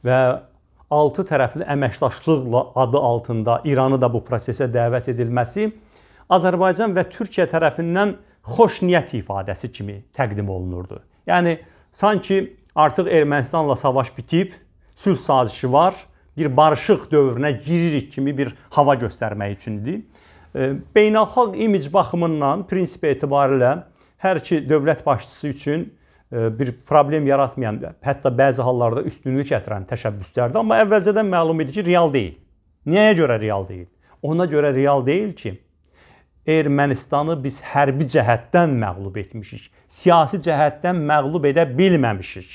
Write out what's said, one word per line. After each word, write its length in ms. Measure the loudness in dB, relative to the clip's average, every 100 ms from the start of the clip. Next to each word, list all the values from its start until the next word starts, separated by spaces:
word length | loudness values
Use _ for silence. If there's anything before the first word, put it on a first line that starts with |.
| 2
və 140 | 2 2 0 -8 _ _ _ _
altı 380 | 2 2 0 -2
tərəfli 380 | 0 0 -2 -4
əməkdaşlıqla 920 | -2 -2 -2 -4 -2 0 0 2 -2 0 -2
adı 220 | 0 2 0
altında 480 | -2 -2 -4 0 -2 0
İranı 320 | 0 2 2
da 80 | 0
bu 140 | -2
prosesə 460 | -4 -6 -6 -4 -2
dəvət 400 | 0 0 -2 -4
edilməsi 560 | -4 -2 -2 -4 -2 -4 -6 _ _ _ _ _
Azərbaycan 640 | 2 2 2 0 0 -2 -2
və 80 | -4
Türkiyə 320 | -6 -8 -2 0
tərəfindən 640 | 0 -2 -2 -2 0 0 -4 _ _ -10 2
xoş 240 | 2 4 2
niyyət 240 | 2 0 -8
ifadəsi 480 | -6 -6 -6 -8 -8
kimi 320 | -10 -12 -12 -16 -6
təqdim 320 | -4 -4 -6
olunurdu. 540 | -6 -8 -8 -10 -16 _ _ 0
Yəni, 300 | 2 2 -2 -8 _ _
sanki 640 | _ 0 0 0 -2 -2 -12 _
artıq 400 | 0 2 2 2
Ermənistanla 640 | 2 2 0 -2 -2 0 0
savaş 400 | 0 0 -2 -8
bitib, 400 | -4 -2 -2 -8 _ _ _ _
sülh 240 | -2 -2
sazişi 520 | 2 2 2 -2 0
var, 220 | 4 4 0 -20 _ _ -6
bir 80 | -2 4
barışıq 540 | 4 4 2 0 2
dövrünə 400 | 2 2 2 -2 -2
giririk 540 | -2 0 0 -2 -6 -6
kimi 160 | -4 -2
bir 180 | -6 -6 _
hava 260 | 2 2 2
göstərmək 640 | -2 -6 -8 -6 -8 -8
üçündür. 420 | -10 -8 -8 -8 -12 _ _ -20 -14 -4
E, 140 | -4 -4 -2 2
beynəlxalq 600 | 4 4 2 2 0 0
imic 300 | 0 0 0
baxımından, 680 | 0 0 0 -2 0 0 -2
prinsip 380 | -4 -4 -4 -4
etibarilə 800 | -2 -2 0 0 2 2 2 0 -8 _ _ _
hər 160 | -2 -2
iki 220 | -2 -4
dövlət 380 | 2 0 2 -2
başçısı 440 | 0 -2 -4 -12 -10
üçün, 340 | -8 -4 -4 -6 _ _ _ _
e, 260 | -4 -4 -2
bir 120 | -4 -6 _
problem 400 | 4 4 2 2
yaratmayan, 560 | 2 0 -2 -6 -6 -10 -8
hətta 300 | -6 -2 -2
bəzi 320 | 2 2 2
hallarda 380 | 0 0 0 0
üstünlük 460 | -4 -8 -4 -4 -2
gətirən 340 | -4 -4 -10 -8
təşəbbüslərdir. 680 | -6 -6 -6 -8 -4 -2 0
Amma 220 | 0 2
əvvəlcədən 480 | 4 4 2 0 0
məlum 320 | 0 0 0
idi 160 | -2 -4
ki, 80 | 2
real 180 | 4 4
deyil. 240 | 2 -2 -8 _ _ _ _ -2
Nəyə 300 | 4 4 4
görə 180 | 2 0
real 240 | -2 -4 -6
deyil? 160 | -12 -16 _ _ _
Ona 240 | -4 -2 0
görə 240 | 2 2
real 300 | 2 2 2 2
deyil 280 | -2 -2 -8
ki, 160 | -12 -12 _ _ _ _ _ _ _ _ 0
Ermənistanı 880 | 0 2 2 2 0 -2 -4 -2 -4
biz 160 | -6 -10
hərbi 460 | -6 0 0 0 0
cəhətdən 640 | 0 2 0 2 2 2 0
məğlub 360 | -2 -6 -10 -10
etmişik, 480 | -12 -14 -16 -18 -20 _ _
siyasi 500 | -2 4 4 4 -2 -2
cəhətdən 560 | 0 0 0 -4 -2 0
məğlub 400 | 0 0 0 0
edə 160 | 2 0
bilməmişik. 760 | 2 2 4 2 -2 -8 -14 -18